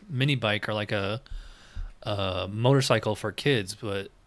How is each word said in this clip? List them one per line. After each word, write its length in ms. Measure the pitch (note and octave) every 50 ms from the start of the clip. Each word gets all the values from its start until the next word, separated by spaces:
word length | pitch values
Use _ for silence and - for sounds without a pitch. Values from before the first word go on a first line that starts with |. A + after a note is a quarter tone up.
| - -
mini 240 | D#3+ B2 C3 D3 C#3+
bike 340 | B2+ A2+ G#2+ G#2 G#2+ - -
or, 60 | G#2+
like, 160 | G#2+ G#2 G2+
a, 320 | G#2+ G#2 G2 G2 G#2+ C3 - - - - - - - - - - - - - - - - -
a 460 | - G#2 G2+ G2 F#2+ F2+ F#2 F#2 F#2+
motorcycle 640 | G2+ A2 A#2 B2 C#3 C#3 C3 C3+ B2+ A2 - A2+ G#2+
for 160 | - - G#2+
kids, 460 | F#2 - - D3 C#3 A#2 G2 F#2 G#2
but, 320 | - - G2+ G2 G2 G2 - - _ _